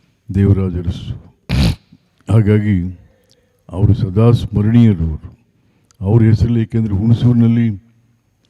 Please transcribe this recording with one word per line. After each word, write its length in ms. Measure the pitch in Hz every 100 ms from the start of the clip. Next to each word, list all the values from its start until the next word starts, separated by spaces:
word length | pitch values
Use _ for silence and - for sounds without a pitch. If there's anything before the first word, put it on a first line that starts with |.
| _ _ -
ದೇವರಾಜ 420 | 98 101 95 95 90
ಅರಸು. 380 | 85 - - - - _ - - - - _ _ _ _ -
ಹಾಗಾಗಿ 640 | 110 101 107 104 92 90 87 _ _ _ _ _ _ -
ಅವರು 240 | 90 110
ಸದಾ 360 | - 95 92 117
ಸ್ಮರಣೀಯರು 760 | 117 - 101 104 120 113 87 80
ಅವರು. 320 | 76 - - _ _ _ _ _ _
ಅವ್ರ 220 | 98 117
ಹೆಸರಲ್ಲಿ, 400 | 110 104 117 117
ಏಕೆಂದರೆ 320 | 107 117 110
ಹುಣಸೂರಿನಲ್ಲಿ 880 | 95 113 117 123 120 117 117 113 95 - _ _ _ _ _